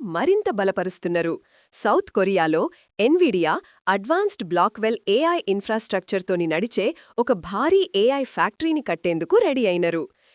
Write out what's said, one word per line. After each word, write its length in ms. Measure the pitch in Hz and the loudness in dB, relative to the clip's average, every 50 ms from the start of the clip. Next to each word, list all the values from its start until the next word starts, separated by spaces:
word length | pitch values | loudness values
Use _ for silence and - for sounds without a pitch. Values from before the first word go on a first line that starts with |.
| 294 | -4
మరింత 480 | 185 165 170 226 330 392 427 415 - | -6 -4 -2 0 2 2 2 0 -2
బలపరుస్తున్నారు. 920 | 294 202 196 190 180 - 180 185 - - - 180 175 170 165 170 165 - _ _ _ _ _ _ - | -2 -2 0 -2 0 -2 -2 -2 -2 -4 -2 -2 -2 -2 -2 -2 -4 -8 _ _ _ _ _ _ -6
సౌత్ 380 | - - 214 214 349 392 - | -4 0 2 2 0 0 -2
కొరియాలో 600 | - 214 190 190 196 180 165 160 156 160 214 339 - _ _ _ _ - | 0 0 0 2 2 2 2 2 2 0 0 -2 -6 _ _ _ _ 0
ఎన్విడియా 600 | 202 254 311 359 359 294 180 180 165 151 165 339 - _ _ _ - - | 2 2 4 4 4 4 2 2 2 0 0 -2 -4 _ _ _ -2 -2
అడ్వాన్స్డ్ 560 | 190 196 196 233 320 359 415 415 - - 214 | -2 0 0 0 0 0 0 -2 -2 -4 -6
బ్లాక్వెల్ 540 | 165 175 170 175 214 - - 208 220 233 - _ - | -2 0 2 2 2 0 -2 -2 -2 -2 -2 _ 0
ఏఐ 320 | 196 247 311 330 349 349 - - | 0 2 2 2 0 0 -2 -2
ఇన్‌ఫ్రాస్ట్రక్చర్తోని 1000 | 196 202 196 - 220 220 - - - 190 185 - - 190 185 - 190 175 170 | -4 -4 -2 -4 -2 -2 -2 -2 -2 -4 -4 -2 -4 -4 -2 -2 -2 -2 0
నడిచే 480 | 165 156 160 202 247 - - 190 240 320 - - - _ - | 0 0 -2 -2 -2 -2 -2 -2 -2 -2 -6 -10 -10 _ -2
ఒక 140 | 240 233 254 | 0 0 0
భారీ 580 | 180 160 175 196 196 254 320 381 392 370 - - | -2 -4 -6 -4 -2 0 2 2 2 2 2 0
ఏఐ 280 | 196 208 247 277 277 262 | 2 2 2 2 0 -2
ఫ్యాక్టరీని 580 | - - - 170 202 - - 311 320 320 302 247 | -4 -2 0 0 0 -2 -2 -2 -2 -2 -2 -2
కట్టేందుకు 540 | - 170 165 - 180 170 160 165 - - | -4 -4 -2 -2 -2 -2 -2 -2 2 2
రెడీ 300 | 453 494 339 277 262 240 | 2 4 2 2 0 0
అయినరు. 420 | 196 180 175 175 170 165 165 147 - _ _ _ _ _ | 0 2 2 0 0 0 -2 -4 -8 _ _ _ _ _